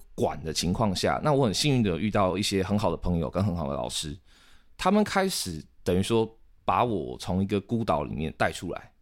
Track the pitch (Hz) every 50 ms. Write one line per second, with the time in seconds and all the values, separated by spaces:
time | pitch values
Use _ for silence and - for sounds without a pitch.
0 | - - - - - - 76 73 69 80 76 - - 82 90 - 120 104 90 -
1 | - 92 73 - - 151 147 135 139 110 87 - - 151 135 127 113 101 82 78
2 | 90 107 101 107 98 90 87 92 104 - 101 98 92 90 101 104 - 90 82 -
3 | - 90 87 82 80 62 - 87 101 107 85 87 78 69 69 65 60 60 - -
4 | - 78 73 - - - - - - - - - _ - - - - 185 202 208
5 | 208 - - 196 190 190 185 - - 95 82 76 - - _ - - - 90 92
6 | 98 - 117 113 113 110 - - - - - - _ - 92 95 117 123 110 90
7 | 69 62 62 - - - 92 95 98 95 104 101 - - 120 113 113 - 80 76
8 | 76 62 55 64 78 78 - - 113 92 78 - - 85 - - - - _ _